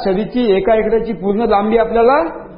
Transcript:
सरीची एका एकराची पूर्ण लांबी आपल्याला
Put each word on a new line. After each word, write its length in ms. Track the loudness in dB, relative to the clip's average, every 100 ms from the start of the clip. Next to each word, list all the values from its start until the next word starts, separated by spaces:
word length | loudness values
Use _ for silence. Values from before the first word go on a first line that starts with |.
सरीची 520 | -2 -2 -2 -2 2 2
एका 180 | 2
एकराची 380 | 2 2 -2 -2
पूर्ण 280 | -4 -4 -2
लांबी 380 | 0 0 2 0
आपल्याला 440 | 2 2 2 2 0 -8 -16